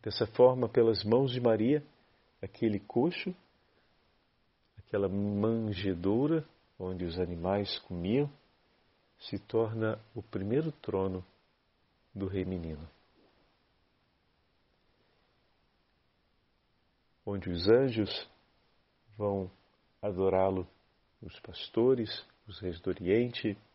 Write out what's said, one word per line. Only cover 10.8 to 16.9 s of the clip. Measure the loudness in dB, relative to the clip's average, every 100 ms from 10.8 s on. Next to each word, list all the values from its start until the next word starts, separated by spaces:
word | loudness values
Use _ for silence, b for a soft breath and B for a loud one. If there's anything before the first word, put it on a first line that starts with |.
| -6 -2 -2 -4 -10 _ _ _ _ _ _ _ _
do | -8 -4
Rei | -4 -4
Menino, | -6 -6 -10 -14 _ _ _ _ _ _ _ _ _ _ _ _ _ _ _ _ _ _ _ _ _ _ _ _ _ _ _ _ _ _ _ _ _ _ _ _ _ _ _ _